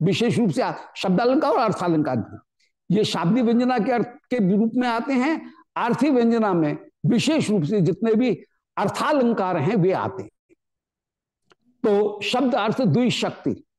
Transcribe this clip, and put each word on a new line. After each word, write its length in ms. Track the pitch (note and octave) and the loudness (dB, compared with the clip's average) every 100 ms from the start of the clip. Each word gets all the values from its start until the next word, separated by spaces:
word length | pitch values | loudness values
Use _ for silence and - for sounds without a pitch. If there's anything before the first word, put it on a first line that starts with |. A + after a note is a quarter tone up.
विशेष 360 | D#3+ F3+ A#3 E3 | -2 0 0 2
रूप 120 | A#3 | 0
से 120 | G3 | 0
आ-, 120 | G3 D#3 - - | -4 -6 -14 -8
शब्दालंकार 560 | F#3+ F3+ A#3+ C#4 C#4+ | -2 2 2 2 2
और 80 | C#4 | 0
अर्थालंकार 580 | A3 - F3+ D#3+ C3 B2 | 0 -2 -2 0 0 -4
भी, 800 | - G#2 _ _ _ _ _ F#3 | -6 -14 _ _ _ _ _ 0
ये 80 | |
शाब्दी 380 | G#3 F#3 E3+ A#3+ | 0 -2 0 2
व्यंजना 380 | A#3 A#3+ B3+ B3+ | 2 2 2 0
के 120 | G#3+ | 0
अर्थ 160 | A#3+ - - _ | -2 -2 -8 _
के 280 | B3 F#3 G3+ | 0 2 2
रूप 140 | A3+ A#3 | 0 0
में 120 | B3 | -2
आते 260 | A#3 A#3 | -2 -2
हैं। 400 | C4 C4+ D#4+ - - _ E3 | 0 0 -2 -8 -20 _ -4
आर्थी 320 | A3+ A3+ C#4+ | -2 0 2
व्यंजना 440 | B3+ A#3 A#3 G#3+ | 4 2 2 2
में 240 | F3 D3+ D3 - _ - | 0 0 -4 -12 _ 0
विशेष 440 | A#3+ - D#4 F3+ | 2 2 0 0
रूप 140 | G#3 | 0
से 180 | D3 G#3+ | 0 0
जितने 320 | E3 - A3+ | 0 0 0
भी 200 | G#3+ B3+ F3+ - _ _ - | 2 2 -2 -8 _ _ -4
अर्थालंकार 800 | G3+ - B3+ D4+ A#3+ A3 F#3 E3+ | -4 -2 0 2 2 0 -2 -2
हैं 180 | C#3+ A3+ | 0 2
वे 160 | F3+ | 2
आते 320 | D3+ G#2 - | 0 -4 -8
हैं। 320 | G#2 _ _ _ _ _ _ _ _ _ _ _ _ _ _ _ | -16 _ _ _ _ _ _ _ _ _ _ _ _ _ _ _
तो 380 | A3+ G3+ G#3+ - | 0 2 0 -4
शब्द 340 | - B3 C4+ B3 | -4 -2 0 0
अर्थ 260 | G#3+ A3+ | -2 0
दुई 280 | A#3+ C#3+ B3 | 0 2 0
शक्ति, 540 | - G3+ - - - _ | 0 -6 -4 -6 -6 _